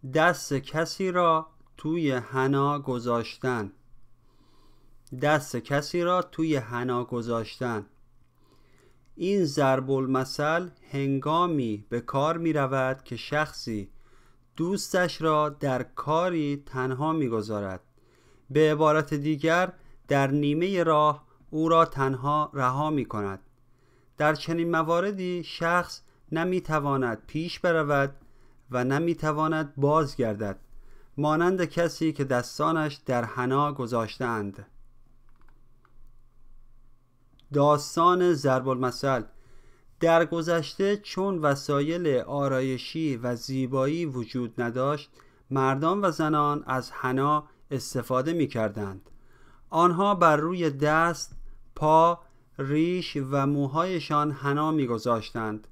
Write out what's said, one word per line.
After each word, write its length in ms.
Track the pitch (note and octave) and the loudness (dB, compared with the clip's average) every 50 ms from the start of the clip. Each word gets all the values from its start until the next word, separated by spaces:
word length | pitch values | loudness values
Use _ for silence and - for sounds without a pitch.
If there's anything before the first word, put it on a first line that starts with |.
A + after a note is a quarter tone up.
| - C3+ C3 | -12 -2 0
دست 400 | D#3 D#3 F3 F3 F3 - - C#3+ | 4 4 4 2 0 -4 -4 -4
کسی 560 | C3+ C3 - - D#3 E3 D#3+ - - F#3+ F#3 | -4 -4 -4 -4 -2 -2 -2 -4 -4 -4 -2
را 360 | F3 F3+ F3 E3+ D#3+ D#3+ D#3+ - - - - - _ | 0 2 4 4 4 2 0 -4 -16 -20 -20 -20 _
توی 360 | - - D3+ D#3+ F3 E3 C#3+ C3 | -10 -4 -4 -2 0 0 0 0
حنا 680 | B2 A#2 - C3 C3 C3 C3+ C#3 C#3 C#3 C#3+ D3 D3 | -2 -4 -4 -2 0 2 2 2 2 2 2 0 -2
گذاشتن. 920 | C#3+ C#3 B2+ B2 A#2 B2 A#2+ A#2 A2+ - - - - C3 B2+ A#2+ G#2 F#2+ - - _ - - - - - - _ _ _ _ _ - _ _ - - - - - _ - - - _ - - B2+ C3+ | -4 -4 -6 -4 -2 -2 -2 -2 -2 -4 -10 -6 -4 -4 -2 -2 -4 -8 -10 -18 _ -20 -20 -20 -20 -20 -20 _ _ _ _ _ -20 _ _ -20 -20 -20 -20 -20 _ -20 -20 -20 _ -14 -8 -2 0
دست 340 | D3 D3+ D3+ C#3 - - | 2 2 2 0 -2 -8
کسی 460 | A#2+ A#2 - C#3+ C#3+ D3 - - F3 E3+ | -8 -4 -2 -2 -2 -2 -2 -2 -2 0
را 200 | F3 F3+ F3+ F3 | 2 2 0 0
توی 340 | F3 - - D#3+ D#3+ D#3 | -4 -4 -4 -2 0 0
حنا 480 | C3+ A#2 A2 A#2+ A#2+ B2 B2+ B2 B2 B2 | -2 -2 -4 -6 -4 -2 -2 -2 -2 -2
گذاشتن. 800 | A#2 B2+ A#2+ A#2 A#2 A#2 A#2 A2+ - - - C3 B2 A#2 G#2+ G2 - _ _ - _ _ - _ _ _ _ _ _ _ _ _ _ _ _ _ _ _ _ _ _ - | -4 -6 -6 -4 -2 -2 -4 -4 -6 -8 -6 -6 -4 -4 -6 -8 -10 _ _ -20 _ _ -20 _ _ _ _ _ _ _ _ _ _ _ _ _ _ _ _ _ _ -12
این 300 | - F3 F#3 G3+ G3+ F3+ | -6 -2 0 2 2 2
ضرب 460 | D3+ C3+ D3+ C#3+ C3+ C3 C3 C3 C3 | 0 2 2 4 4 4 2 2 0
المثل 760 | C#3 C3+ C3 B2+ C3+ C3 D3 C#3+ - - D3 D3 D#3+ E3+ F3+ F3 - _ - - | 0 0 0 2 0 0 0 -2 -4 -2 0 0 0 0 -2 -4 -12 _ -20 -10
هنگامی 960 | - C#3 C3+ C#3 C#3 C3+ C3+ D3 D#3 E3+ F3 F3+ E3+ D3 B2+ A2+ G#2+ G2+ G#2+ - | -6 -4 -2 0 0 0 0 0 0 2 2 2 0 0 0 -2 -4 -6 -6 -6
به 120 | - A#2+ | -6 -6
کار 380 | A#2+ - - C#3 C#3 D3+ E3 E3+ | -6 -2 -2 0 0 0 0 0
می 140 | E3+ E3 D#3 | 0 0 2
رود 500 | D3 C#3 C3 C3+ C3+ C3 C3 C3 C3+ - | 2 0 0 0 0 0 0 -2 -4 -8
که 140 | - B2+ | -12 -12
شخصی 760 | A2+ - - - D3 D#3 D3 - - - - A2+ G#2 G2 - - - - - - - _ - _ _ _ _ _ | -10 -8 -4 -2 -2 -2 -2 -4 -12 -8 -6 -6 -6 -6 -10 -14 -20 -20 -20 -20 -20 _ -20 _ _ _ _ _
دوستش 640 | - D#3+ F3 G3 G3 - - - F#3+ F3+ F3 - - D#3+ | -4 -2 -2 -2 -2 -4 -2 0 0 0 0 -2 -2 0
را 260 | D#3+ D#3 D3+ D3+ D3+ | 2 2 2 2 0
در 340 | C#3+ C#3+ - C#3 C3 B2+ B2+ | -2 -4 -2 -2 0 -2 -4
کاری 800 | - - - - C#3+ D#3 D#3+ F3 F#3 F3+ E3 D3+ C#3+ C#3+ C#3+ C#3+ | -6 -8 -10 -4 -2 0 0 0 0 0 0 -2 -2 -2 -4 -8
تنها 460 | - - C3 B2+ B2+ C3 B2+ D3 D#3 D#3+ | -10 -6 -4 -4 -2 -2 -2 -2 -2 0
می 160 | D#3+ D3 B2 | 0 0 0
گذارد. 520 | A2+ A2 G#2 G#2+ A2 G#2 G2+ G2 F#2 F2+ _ _ _ _ _ _ _ _ _ - - _ _ _ | 0 -2 -2 -2 -4 -4 -4 -4 -6 -10 _ _ _ _ _ _ _ _ _ -20 -20 _ _ _
به 220 | C3 D3 D#3 D#3 D#3 | 2 4 4 4 4
عبارت 420 | D3+ D#3 D3+ D3+ D#3 D3+ D3 D#3 | 4 4 4 4 4 2 0 -2
دیگر، 580 | D3 C#3+ D3+ D#3 C#3 C#3 D#3+ E3 F3 F#3 F3+ F3+ - - - - - - - | -2 0 -2 -2 0 2 2 4 4 2 0 -2 -12 -20 -20 -20 -20 -4 0
در 220 | D#3 C#3 C#3 C3+ | 2 2 2 4
نیمهٔ 520 | C3+ D3 D3 D3 D3 D#3 F3 F#3+ G3+ F3+ E3+ | 2 2 2 2 0 0 0 0 2 2 2
راه 440 | D#3+ D#3 D3+ D3+ D3+ D3 C#3+ - - _ _ - - | 4 4 6 6 4 2 0 -6 -20 _ _ -20 -8
او 180 | - D#3 D#3+ E3 | -4 0 2 4
را 160 | E3 E3 E3 | 6 6 6
تنها 680 | - - C#3 C3+ C3+ C3+ B2 B2 C#3+ D3 D3+ D3+ D3 - | 4 2 -2 0 0 0 -2 -2 -2 -2 -2 -2 -4 -4
رها 360 | C#3 C3 B2+ B2+ C#3 D3+ D#3 | 0 0 0 0 0 -2 0
می 140 | D#3 C#3+ A#2+ | 0 -2 -2
کند. 340 | - - G#2+ G2+ G2 G2 F#2+ - - _ _ _ _ _ _ _ _ _ _ _ _ _ | -4 -4 -6 -6 -6 -6 -8 -12 -20 _ _ _ _ _ _ _ _ _ _ _ _ _
در 180 | _ D3+ D3+ D#3 | _ 2 2 2
چنین 360 | D3+ - - E3 E3+ E3+ E3+ | 0 -2 -4 -2 -2 0 0
مواردی 760 | E3+ D#3+ D#3+ D#3 E3+ E3+ F3+ G3+ G#3 G3 F#3 F3+ F3+ F3 D#3+ | 2 0 2 2 2 2 2 0 -4 -4 -6 -4 -4 -6 -8
شخص 560 | - - - E3+ E3 F3 F3 F3 - - - - - _ _ _ - D3+ | -10 -8 -4 -2 2 2 2 0 -2 -8 -16 -18 -20 _ _ _ -6 -4
نمی 280 | D#3+ E3 F3+ F#3 F#3 | -2 0 0 0 -2
تواند 600 | F3 - D#3 D#3 C#3+ C#3+ C#3 C3+ C3 A#2+ A2+ - - | -2 0 -2 0 0 0 0 0 0 -2 -2 -4 -8
پیش 320 | - - D3+ D#3+ F3 - - | -8 -6 -6 -6 -6 -8 -2
برود 560 | - F3+ E3+ D#3+ D#3 C#3+ D3 C#3 C#3 C#3 C#3 - - - - - - - - - - - | 0 2 2 2 2 2 2 2 2 0 -2 -10 -20 -20 -20 -20 -20 -20 -20 -20 -20 -6
و 140 | B2 B2+ B2 | -4 -2 0
نمی 300 | B2+ C#3 C#3+ E3 E3+ E3+ | 2 0 0 2 0 -2
تواند 600 | - D#3 D#3 D3+ D3+ D#3 D#3 E3 D#3 D#3 C#3+ - | 0 0 -2 0 0 0 0 0 -2 -2 -4 -4
بازگردد، 840 | - C3+ C#3+ D3 D#3+ D#3+ C3 - - B2 A2 G#2+ G2+ A2 G2+ F#2+ - - - - - - - - - - - - | 0 2 4 4 4 2 0 0 -2 -2 -2 0 -2 -4 -6 -6 -8 -12 -20 -20 -18 -18 -18 -20 -20 -20 -16 -6
مانند 480 | - C#3+ D3+ D3+ D#3+ F3 F3 F#3+ F#3 F3 | -2 0 0 2 4 4 2 2 2 0
کسی 480 | - - - E3+ E3 - - D#3+ D#3+ D3+ | -2 0 0 0 0 0 0 -2 -2 0
که 120 | - C#3 | -2 -2
دستانش 680 | C3 C3+ A#2+ B2 - - - D3 D#3 E3 E3 D3+ D3+ C#3 | 0 0 -2 -2 -4 -4 -2 0 0 2 0 0 -2 -4
در 300 | - _ - B2+ A#2+ A#2 | -8 _ -2 0 0 0
حنا 480 | G#2+ - - B2 B2 C3 C#3 D3 D3 C#3 | -2 -4 -4 -2 0 2 2 2 0 -2
گذاشتند. 920 | C3+ B2+ A2+ B2 A#2 A2+ G#2 - - C3 A#2+ A#2 A2 G#2 G2+ G2 - G2+ - - - - - - - - - - - - - - - - - - - - - - - _ _ - - - - - - - - _ - - - - - - - - - - - - _ _ _ _ _ _ - _ - - - C#3 | -4 -6 -2 -2 -2 -2 -2 -4 -6 -4 -4 -2 -2 -4 -6 -8 -12 -16 -20 -20 -20 -20 -20 -20 -20 -20 -20 -20 -20 -20 -20 -20 -20 -20 -20 -20 -20 -20 -20 -20 -20 _ _ -20 -20 -20 -20 -20 -20 -20 -20 _ -20 -20 -20 -20 -20 -20 -20 -20 -20 -20 -20 -20 _ _ _ _ _ _ -20 _ -20 -18 -4 0
داستان 800 | C#3+ C#3+ D3 D3 D3 C#3+ - - - E3+ - F3+ F3+ F3+ F3+ E3+ | 4 6 6 6 4 2 -4 0 4 4 6 6 6 6 4 4
ضرب 360 | C#3+ C3 C#3+ C3 C3 B2+ C3 | 4 4 2 2 2 2 0
المثل. 540 | C3 B2 C3 B2 A#2+ - - C#3 C3+ B2 G#2+ - - - - - - - - - - _ _ - - - | 0 0 0 -2 -4 -2 -2 0 0 0 -2 -6 -14 -20 -20 -20 -20 -20 -20 -20 -20 _ _ -20 -8 0
در 240 | - E3 E3 E3 E3+ | 4 6 6 6 6
گذشته، 720 | D#3 - E3+ D#3+ D#3 F3 E3+ D3+ C#3 - - G3 G3 G#3 | 4 0 -2 0 2 0 0 0 -2 -4 -2 0 0 0
چون 420 | G#3 G3+ - - - F#3+ G3 G3 F3 | 0 -4 -8 -4 -2 -2 -2 -2 2
وسایل 840 | D3+ D3 C#3 C#3 - - D3 C#3+ C#3+ D3+ E3 F3 F3+ D#3 C3+ B2 | 2 2 2 2 0 0 0 0 2 0 -2 0 0 2 2 2
آرایشی 960 | - - C3 C#3+ C#3+ C#3 C3 C3 C3 C3+ C3 B2 - - - D#3+ D#3+ D3+ C3+ | 0 -2 -4 -2 -2 0 0 0 0 0 -2 -4 -6 -8 -6 -4 -2 -2 -2
و 200 | A#2 A#2 B2 B2 | -2 -2 -4 -4
زیبایی 720 | A2+ - - C3+ C3 C3 B2 C3 C3+ C3 C#3 D3+ E3+ F3 | -4 -6 -6 -4 -2 -2 -2 0 0 0 0 0 -2 -4
وجود 540 | D#3 C3 B2+ A#2+ A2 - B2+ B2 A2+ - - | -4 -4 -6 -8 -4 -4 -4 -4 -4 -4 -4
نداشت، 500 | B2 A#2 A#2 B2+ C3 C#3 D3 D3 C#3+ - _ - - - _ _ _ _ | -4 -4 0 0 0 0 0 -2 -6 -14 _ -20 -20 -20 _ _ _ _
مردان 540 | C3 C3+ C3+ C3 C3+ C3+ D3 E3 F#3 G3+ G3+ | -2 0 2 2 2 2 2 0 0 2 0
و 60 | F#3 | 0
زنان 540 | D#3 - E3 D#3 D#3 D3+ D3 D3 D3 D3 - | 0 0 0 2 2 2 2 2 0 -2 -4
از 240 | - C3 C3 A#2+ - - | -4 -4 -4 -4 -6 -12
حنا 560 | - - B2+ B2+ C3+ C#3 D3 D3+ D3+ C#3+ - - _ - - | -6 -4 -2 0 2 2 2 2 0 -2 -6 -20 _ -12 -6
استفاده 600 | C#3+ C3 - - - C3 A#2 - B2+ B2+ C3 D3+ E3 | -6 -6 -6 -4 -6 -6 -4 0 -2 0 0 0 0
می‌کردند. 800 | E3+ D3+ B2 - A#2+ A2 G#2+ G#2 G#2+ G#2 G2 F#2+ F#2+ - - - - - - - - - - - - - - | 0 0 0 0 0 -2 -2 -2 -4 -6 -8 -8 -12 -16 -20 -20 -20 -20 -20 -20 -20 -20 -20 -20 -20 -18 -4
آنها 440 | - D#3+ E3+ F3+ F3 D#3+ G3 G3+ G3+ | 2 4 4 4 4 4 2 2 4
بر 220 | F3+ F3 E3 D3+ | 6 6 6 6
روی 340 | D3 D3+ E3 F3+ F3+ E3+ D#3 | 6 2 -2 -2 0 -2 -2
دست، 640 | C#3 C3+ C#3+ D3 D3+ D#3+ E3 E3+ E3+ - - - - - - - - - - - - | 0 0 0 2 4 4 2 2 0 -4 -8 -12 -12 -12 -12 -12 -14 -16 -20 -18 -8
پا، 460 | - - D3+ D#3 D#3+ E3 E3+ E3+ E3+ - - - - _ _ - - | -2 2 6 6 8 8 6 4 0 -6 -20 -20 -20 _ _ -10 -8
ریش 580 | C#3+ C3+ D3 D3+ D#3+ E3+ F3+ F3+ E3 - - - C#3 C3 | -4 -2 0 0 0 0 0 -4 -6 -6 -6 -6 -4 -2
و 160 | C#3 C#3+ C3+ | 0 0 2
موهایشان 840 | C#3 C#3+ C#3+ C#3+ C3+ C#3 D#3+ E3+ F#3+ F#3 E3+ C#3 - D#3 D3 D3 D3+ | 2 2 0 0 0 0 -2 -2 -2 -2 -4 -4 0 0 0 2 0
حنا 400 | D3 C#3+ C3+ C#3+ C#3 D3 D3+ D#3 | -2 -2 -2 -2 0 0 0 0
می‌گذاشتند. 960 | D#3+ D#3 C#3 A#2+ A#2 A2 A2 B2 A#2+ A2+ G#2+ - - A#2+ A2+ A2 G#2+ G#2+ G#2+ - | 0 0 0 0 -2 -2 0 0 0 0 0 -6 -8 -6 -6 -4 -6 -8 -10 -16